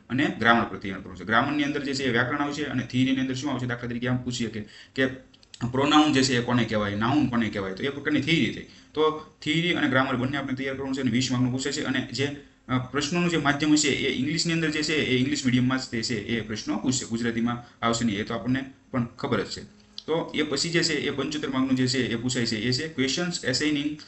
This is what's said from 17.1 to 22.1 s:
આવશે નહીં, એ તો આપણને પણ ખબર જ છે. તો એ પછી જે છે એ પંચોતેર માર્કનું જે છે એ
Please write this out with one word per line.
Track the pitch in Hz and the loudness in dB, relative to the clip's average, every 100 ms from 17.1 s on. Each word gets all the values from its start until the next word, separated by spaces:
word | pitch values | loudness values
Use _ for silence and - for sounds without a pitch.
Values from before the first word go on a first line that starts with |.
| 113 117 113 117 120 - - 117 | -2 0 0 0 -2 -8 -4 -2
આવશે | 117 117 | 2 0
નહીં, | 98 | 0
એ | |
તો | 110 | -2
આપણને | 117 120 131 131 - - | -4 -2 -2 -2 -14 -6
પણ | 131 117 | -2 -2
ખબર | - 139 110 | -4 -2 0
જ | 90 | -2
છે. | - - - - - - | -8 -12 -18 -20 -14 -2
તો | 160 - - | -2 0 -2
એ | |
પછી | 151 147 170 | -2 0 0
જે | 165 | 0
છે | 156 | 0
એ | 147 143 | 0 -2
પંચોતેર | 131 147 151 151 | -2 -4 -4 -2
માર્કનું | 131 131 131 | 0 2 2
જે | 131 | 2
છે | 131 | 2
એ | 113 | 0